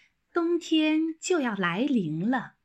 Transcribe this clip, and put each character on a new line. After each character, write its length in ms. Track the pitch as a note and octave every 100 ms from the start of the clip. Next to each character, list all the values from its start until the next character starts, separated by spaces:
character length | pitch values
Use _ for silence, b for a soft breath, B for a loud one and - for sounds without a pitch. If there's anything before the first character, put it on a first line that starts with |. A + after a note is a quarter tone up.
| b b _
冬 260 | F4 E4+ E4+
天 600 | - D#4+ D#4 D#4 D#4+ D#4+
就 220 | - F4+
要 140 | B3+ G3
来 240 | F3 F3
临 500 | C#4+ B3 D#3+ D#3 G#3
了。 260 | B3+ - _